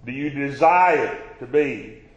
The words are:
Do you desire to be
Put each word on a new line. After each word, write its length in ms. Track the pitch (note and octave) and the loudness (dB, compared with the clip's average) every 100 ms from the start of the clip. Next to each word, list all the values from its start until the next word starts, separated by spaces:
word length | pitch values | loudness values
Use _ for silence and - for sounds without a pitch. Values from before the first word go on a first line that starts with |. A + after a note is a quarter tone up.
| A#2 | -12
Do 60 | |
you 180 | C3+ D3 | -8 -6
desire 880 | C#3 C#3 C#3 D#3+ F3+ F3+ D#3 A#2 - - - | -6 -6 2 4 6 4 2 0 -6 -14 -16
to 60 | B2 | -2
be 560 | C#3+ D3 A2 A2 - - | 0 0 -4 -14 -20 -20